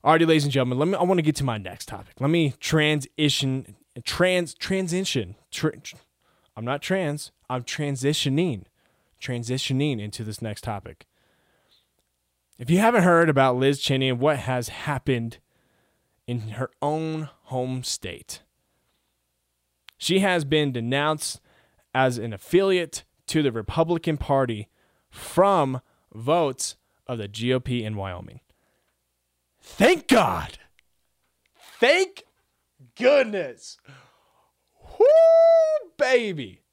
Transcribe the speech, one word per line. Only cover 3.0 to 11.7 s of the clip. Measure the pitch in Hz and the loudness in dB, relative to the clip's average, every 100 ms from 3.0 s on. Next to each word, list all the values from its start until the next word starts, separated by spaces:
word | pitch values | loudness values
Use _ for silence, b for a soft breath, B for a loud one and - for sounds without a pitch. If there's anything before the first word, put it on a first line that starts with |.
| 135 - 147 - 135 131 - - _ - | -4 0 0 2 -2 -4 -8 -20 _ -12
trans-, | - - 180 180 170 | -8 0 2 2 -2
transition. | - - 196 185 180 190 131 90 107 _ | -10 -6 -4 -2 -4 -2 -4 -6 -14 _
Tr-, | - 156 | -4 -4
tr-, | - - - _ _ _ _ _ - | -4 -20 -20 _ _ _ _ _ -10
I'm | |
not | 117 143 | -6 -6
trans, | - 190 160 147 - _ - | -2 -2 -2 -6 -12 _ -8
I'm | 127 | -8
transitioning, | 120 - 147 135 139 151 143 139 180 104 - _ _ _ _ _ | -6 -6 -6 -2 -2 0 0 0 -2 -4 -12 _ _ _ _ _
transitioning | - 120 117 131 - 131 147 120 | -8 -8 -6 -6 -2 -2 -2 -4
into | 104 - | -8 -10
this | 107 107 | -12 -10
next | 113 104 | -10 -10
topic. | - 104 - - _ _ _ _ _ _ _ | -10 -10 -12 -20 _ _ _ _ _ _ _